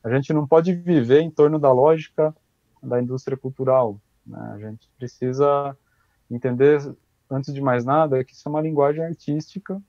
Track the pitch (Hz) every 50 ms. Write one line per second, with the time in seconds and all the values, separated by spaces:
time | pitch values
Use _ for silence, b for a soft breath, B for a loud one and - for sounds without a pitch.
0 | - 113 123 139 135 - 160 151 147 135 165 165 165 185 180 175 175 180 175 147
1 | 120 117 131 151 165 160 156 - 147 151 156 156 143 135 127 127 135 156 165 160
2 | 156 - _ - 156 156 156 _ _ _ _ _ _ _ _ _ - 131 123 123
3 | 123 123 127 131 - - 135 131 - 131 131 - 135 127 131 131 123 113 101 104
4 | _ _ _ _ _ 113 - - 113 110 107 104 107 107 107 110 _ _ _ _
5 | 127 120 _ _ 127 127 127 135 143 143 143 143 143 139 135 _ _ _ _ _
6 | _ _ _ _ _ _ 135 123 - 135 123 123 135 147 151 147 143 143 - _
7 | _ _ _ _ _ _ 135 135 135 - 139 139 139 135 123 123 120 127 139 156
8 | 160 151 131 131 131 _ _ - - 147 147 156 156 160 156 143 143 143 147 156
9 | 160 165 165 _ _ - 147 156 151 - - 196 _ - 190 196 202